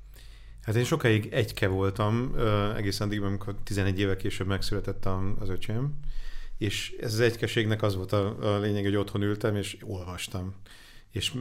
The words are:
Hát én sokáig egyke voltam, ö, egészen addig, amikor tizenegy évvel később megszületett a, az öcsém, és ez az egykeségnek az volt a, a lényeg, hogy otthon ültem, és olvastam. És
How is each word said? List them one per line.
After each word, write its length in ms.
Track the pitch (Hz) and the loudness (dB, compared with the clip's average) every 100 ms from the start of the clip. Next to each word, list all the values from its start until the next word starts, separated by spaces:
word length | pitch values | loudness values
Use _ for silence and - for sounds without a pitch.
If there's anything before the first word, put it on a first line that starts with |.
| - - - - - - | -18 -18 -18 -18 -18 -14
Hát 120 | - | -2
én 100 | 110 | 0
sokáig 440 | 123 147 123 107 104 | 2 2 4 4 4
egyke 340 | 135 110 - 98 | 0 -2 0 0
voltam, 640 | 95 98 98 107 117 131 | 2 0 2 0 2 2
ö, 400 | - 117 104 101 110 | 2 4 4 2 0
egészen 300 | 101 95 104 | 0 0 0
addig, 160 | 104 | 0
amikor 320 | 98 98 - 101 | 0 -2 -4 -6
tizenegy 360 | - 101 98 95 | -2 0 2 2
évvel 160 | 98 95 | 2 2
később 300 | 101 - 95 | -2 -2 0
megszületett 580 | 95 - 101 95 95 95 | 0 0 0 -2 2 2
a, 280 | 95 98 98 | 4 4 2
az 80 | 92 | 2
öcsém, 500 | 92 - 110 143 147 147 - - - - - | 0 0 0 0 -2 -2 -2 -2 -4 -4 -2
és 380 | 104 95 - - | -2 -2 -6 -6
ez 120 | - | -4
az 80 | 107 | 4
egykeségnek 640 | 117 117 110 123 110 107 | 4 4 0 2 2 2
az 140 | 107 95 | 2 0
volt 160 | 92 | 0
a, 420 | 104 98 - 107 | 2 0 0 0
a 40 | 101 | 2
lényeg, 260 | 104 104 | 2 0
hogy 120 | 101 101 | 2 2
otthon 260 | 98 101 | 0 0
ültem, 340 | 104 101 110 101 | 0 0 0 0
és 200 | 95 - 107 | -2 -8 -8
olvastam. 680 | 95 87 90 - 92 92 98 - - - - - | -8 -8 -8 -6 -6 -6 -8 -16 -18 -20 -20 -10
És 240 | - - 127 | -4 -4 -2